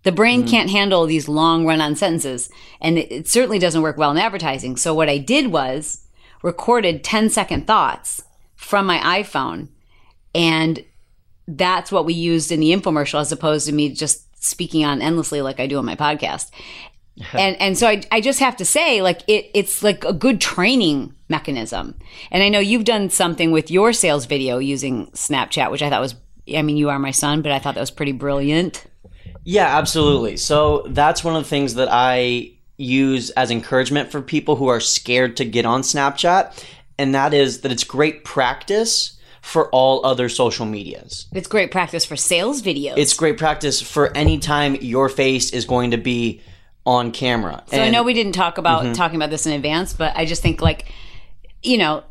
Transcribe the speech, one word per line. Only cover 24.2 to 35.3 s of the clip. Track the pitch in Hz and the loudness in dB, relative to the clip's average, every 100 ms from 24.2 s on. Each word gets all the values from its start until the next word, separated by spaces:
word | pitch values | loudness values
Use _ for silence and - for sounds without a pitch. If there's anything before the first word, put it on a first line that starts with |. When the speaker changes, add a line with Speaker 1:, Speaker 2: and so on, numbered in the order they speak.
| 120 | 0
Speaker 1:
video | 143 131 123 | -2 0 -2
using | 139 139 135 123 76 | -2 -4 -4 -6 -6
Snapchat, | - - 139 117 - 120 | -10 -2 -2 -2 -2 -2
which | 127 | -2
I | 147 | -2
thought | 120 | -2
was, | 131 117 - - - 156 | -2 -8 -20 -20 -6 -2
I | |
mean, | 151 147 | 0 0
you | 147 | 0
are | 139 | 0
my | 139 | -2
son, | 131 143 151 | -2 0 0
but | 147 | 0
I | 139 | -2
thought | 143 123 | -2 -4
that | |
was | 131 | -8
pretty | - 143 | -4 -6
brilliant. | 131 143 139 139 160 175 - - - - - - - | -4 -2 0 0 0 -2 -6 -18 -20 -20 -20 -20 -16
Speaker 2:
Yeah, | 160 202 160 147 | 0 2 4 2
absolutely. | - 165 147 139 113 90 | 2 2 4 4 0 -4
So | - 151 151 147 - | 0 4 4 2 0
that's | 135 151 170 | 2 2 2
one | 165 160 | -2 -2
of | |
the | 143 | -2
things | 143 139 117 | -2 0 0
that | 131 | 2
I | 120 127 127 123 120 - _ - - | 4 4 2 0 -2 -6 _ -20 -12
use | 127 131 135 131 120 | -2 2 2 0 -2
as | - 127 | -2 0
encouragement | 117 - 131 127 147 131 | -2 0 0 2 -2 -2
for | 147 | -8
people | 139 135 - 127 | -4 -2 0 0
who | 131 | 2
are | 117 | 2
scared | - - - 123 127 | 0 -2 0 2 2